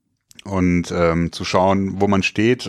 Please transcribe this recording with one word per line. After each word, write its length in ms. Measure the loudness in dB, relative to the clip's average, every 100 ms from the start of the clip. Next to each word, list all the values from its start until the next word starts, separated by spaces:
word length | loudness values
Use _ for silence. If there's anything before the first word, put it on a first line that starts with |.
| _ _ _ -20
und, 480 | -6 0 2 0 -2
ähm, 380 | 0 0 0 -2
zu 140 | -6 -2
schauen, 560 | 2 2 2 -2 -2
wo 40 | 0
man 160 | 2
steht, 460 | 0 0 0 0